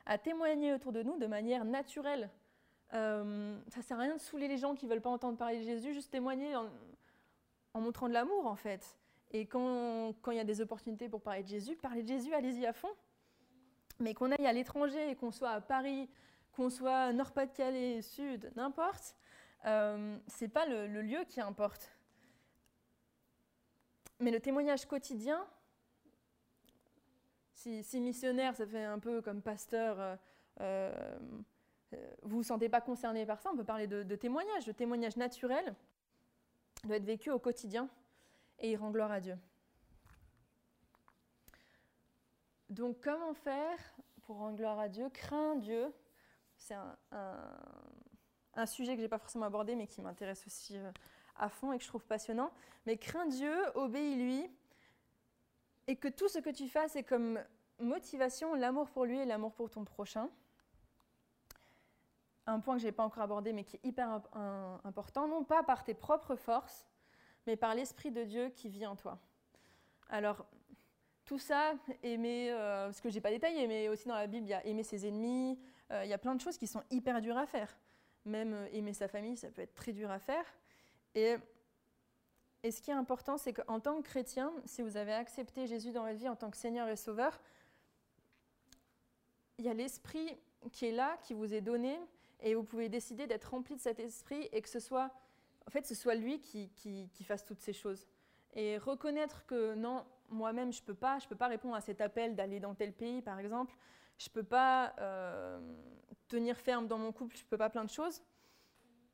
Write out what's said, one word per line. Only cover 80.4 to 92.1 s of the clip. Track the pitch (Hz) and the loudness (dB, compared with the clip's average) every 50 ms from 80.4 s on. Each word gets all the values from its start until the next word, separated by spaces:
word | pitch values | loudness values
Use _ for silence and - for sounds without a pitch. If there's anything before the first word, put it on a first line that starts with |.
| 349 - - - _ _ - - - - _ _ _ _ - | -2 -4 -10 -20 _ _ -20 -20 -20 -20 _ _ _ _ 2
Et, | 220 220 226 240 - - - - - _ _ _ _ _ _ _ _ _ _ _ _ _ _ _ _ _ _ _ _ | 4 6 6 6 4 -2 -8 -20 -20 _ _ _ _ _ _ _ _ _ _ _ _ _ _ _ _ _ _ _ _
et | - 226 | -2 -2
ce | 220 - | -2 -2
qui | - - | -2 0
est | 285 | 0
important, | 269 254 - 254 247 - - 277 294 | 2 2 2 0 0 0 -2 -2 0
c'est | - 254 | 0 -2
qu'en | 220 - - - 220 220 | -2 -2 -2 -2 0 0
tant | - 285 302 | 2 0 0
que | 320 | 0
chrétien, | 294 - - 262 254 - - 262 262 302 339 285 - | -2 -2 -2 -2 -2 -2 -2 -2 -2 -2 -2 -4 -8
si | - - - | -8 -6 -4
vous | 233 220 202 | -4 -4 -2
avez | 208 208 208 214 | -4 -2 0 0
accepté | 226 240 240 - 269 247 - - 262 262 | -2 -2 -4 -6 -8 -8 -6 -4 -4 -2
Jésus | 233 233 226 214 240 | -2 -2 -2 -4 -2
dans | 233 240 220 | -2 -2 -2
votre | 220 214 214 | -2 -2 -2
vie | 240 262 | -2 -4
en | 233 | -4
tant | - 226 214 | -4 -6 -8
que | 196 | -6
Seigneur | - - 233 233 240 233 220 | -4 -4 -2 0 0 0 0
et | 214 | -2
Sauveur, | 214 - 226 214 220 247 311 - - - - - - - - _ _ _ _ _ _ _ _ _ _ _ _ _ _ _ _ _ _ _ - - _ _ _ _ _ _ _ _ _ _ _ _ _ _ _ _ - | -2 -4 -4 0 2 2 2 2 -2 -10 -20 -20 -20 -20 -20 _ _ _ _ _ _ _ _ _ _ _ _ _ _ _ _ _ _ _ -20 -20 _ _ _ _ _ _ _ _ _ _ _ _ _ _ _ _ -2
il | 226 | -2
y | 240 | 0
a | 220 | 0
l'Esprit | 220 247 269 - - - - - 320 320 330 285 - - _ _ _ - 247 | 0 -2 -4 -4 -8 -12 -8 -6 -4 -4 -4 -6 -10 -16 _ _ _ -14 -12
qui | - - 247 | -6 -2 0
est | 226 | 2
là, | 226 240 262 285 330 320 | 2 4 2 2 2 -2
qui | - - 233 | -6 -6 -4
vous | 214 220 208 214 | -2 -2 0 0
est | 214 | 0
donné, | 190 226 240 233 240 262 285 339 349 - | 0 2 2 2 2 0 -2 -2 -6 -10